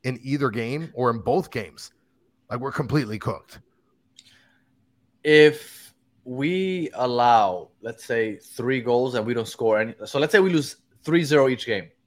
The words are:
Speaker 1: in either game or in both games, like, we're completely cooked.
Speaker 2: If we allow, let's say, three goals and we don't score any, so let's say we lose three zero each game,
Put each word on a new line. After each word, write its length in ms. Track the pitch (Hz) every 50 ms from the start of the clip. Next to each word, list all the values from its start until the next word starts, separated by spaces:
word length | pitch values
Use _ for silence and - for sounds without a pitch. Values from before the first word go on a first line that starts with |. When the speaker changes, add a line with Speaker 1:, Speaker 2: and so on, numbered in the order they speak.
Speaker 1:
in 160 | - 127 127 117
either 280 | - 135 139 143 139 127
game 400 | 104 117 113 117 135 151 165 156 -
or 160 | 123 127 120
in 80 | 117 113
both 320 | - - 131 185 165 -
games, 420 | - 123 101 78 - - - - _ _ _ _ _ _ _ _ _ _ _ -
like, 100 | - 123
we're 120 | 127 135
completely 460 | - - 143 117 131 151 131 104 110 107
cooked. 420 | - 120 98 - - - - - - _ _ _ _ _ _ _ _ _ _ - _ _ _ _ _ _ _ _ _ _ _ _ _ _ _ _ _ _ _ _
Speaker 2:
If 720 | - 151 151 151 151 151 151 - - - - - - - _ _ _ _ _ _ -
we 640 | 127 127 127 139 160 180 185 190 190 185 180 160 - -
allow, 760 | 131 127 127 123 120 120 120 117 113 104 95 90 87 - - _ _
let's 220 | - 117 117 - -
say, 320 | - 120 117 113 110 101
three 440 | - - - - - 117 127 135 127
goals 340 | 113 123 120 123 127 131 123
and 100 | 120 107
we 60 | 117
don't 160 | 120 117 113 -
score 300 | - - 120 113 107 107
any, 160 | 113 113 - - 110
so 140 | - - 139
let's 140 | 147 -
say 80 | - 202
we 100 | 190 190
lose 260 | 175 156 139 - - - _ _ _ _
three 200 | - 156 156 170
zero 260 | 165 139 151 143 135 135
each 180 | 127 117 -
game, 220 | 120 110 95 82 82 _ _ _